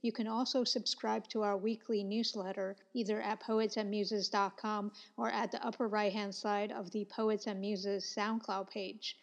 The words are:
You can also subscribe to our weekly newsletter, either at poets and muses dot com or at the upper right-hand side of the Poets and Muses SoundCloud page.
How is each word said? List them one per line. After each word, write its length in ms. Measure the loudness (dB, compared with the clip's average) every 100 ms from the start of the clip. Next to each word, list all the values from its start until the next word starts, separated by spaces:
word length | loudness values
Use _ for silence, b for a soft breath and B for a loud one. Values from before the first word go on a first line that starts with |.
You 80 | 0
can 160 | 0 0
also 360 | 2 2 2
subscribe 640 | 2 2 0 -2 0 0 0
to 120 | 0
our 160 | 2 2
weekly 460 | 2 -2 0 0
newsletter, 720 | 2 0 0 -2 -4 -2 -4 -4 -6
either 260 | -2 0 2
at 200 | 0 -4
poets 380 | 2 4 4 2
and 120 | 0
muses 400 | 0 2 0 2
dot 280 | 2 2 0
com 340 | -2 -2 -2 B B -2
or 140 | 0
at 200 | 0 0
the 140 | -2 -4
upper 220 | -2 0
right-hand 480 | 2 2 2 -4 -2
side 360 | 0 0 0
of 200 | -4 -4
the 140 | -4 -4
Poets 420 | 0 2 2 0
and 120 | -4
Muses 540 | -2 -2 0 -2 -2 -2
SoundCloud 540 | 0 0 -2 -4 -4
page. 480 | -6 -8 -6 -10 -10